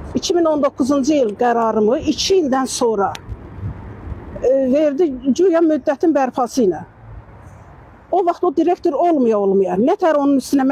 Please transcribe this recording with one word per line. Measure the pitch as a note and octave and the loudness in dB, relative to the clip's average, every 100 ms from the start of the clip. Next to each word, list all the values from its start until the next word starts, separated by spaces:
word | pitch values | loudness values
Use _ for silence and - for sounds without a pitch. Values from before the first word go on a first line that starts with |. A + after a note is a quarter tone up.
| - | -10
İki | - - | -8 -2
min | E4+ | 0
on | E4 D4+ | 2 0
doqquzuncu | C#4 - B3+ C#4+ C4 | -2 -2 0 0 2
il | D4+ A#3 | 2 0
qərarımı | G3 A#3+ A#3 A3+ A3 G#3+ C#4+ | 0 0 0 0 2 2 0
iki | D4+ - - F#4+ | -2 -4 0 2
ildən | D4 C4 B3+ | 2 0 -2
sonra, | - A#3+ G#3+ F#3+ - - - - - - - - - - - - - | -2 -2 0 -2 -4 -14 -16 -16 -14 -12 -12 -16 -16 -14 -14 -14 -4
e, | A#3+ C4+ C4 | 0 2 2
verdi | C#4 D#4 C#4 E4+ B3+ C4+ A#3+ | 2 2 2 -2 0 -2 2
güya | F#4 E4 | 2 4
müddətin | E4+ D4+ C#4+ C#4 F4 | 2 0 -2 0 2
bərpası | C#4+ C4 - A#3+ - G#3 | 2 0 -2 -4 0 0
ilə. | D#3+ F#3 - - - - - - - - - - - - | 0 -8 -20 -20 -20 -20 -20 -20 -20 -20 -20 -20 -20 -4
O | F4 E4+ | 0 0
vaxt | E4+ | 0
o | F4+ C#4+ | -2 0
direktor | E4 F4+ F4 | 0 0 0
olmaya | C#4 F4 D#4 A#3+ G#3 | 0 2 2 2 2
olmaya, | G3 G3 F#3+ | 2 2 0
nətər | F3+ B3+ F#4 F4 | 0 0 2 2
onun | D4 C#4 C#4 | 2 2 0
üstünə | - C#4 C4 | 0 0 2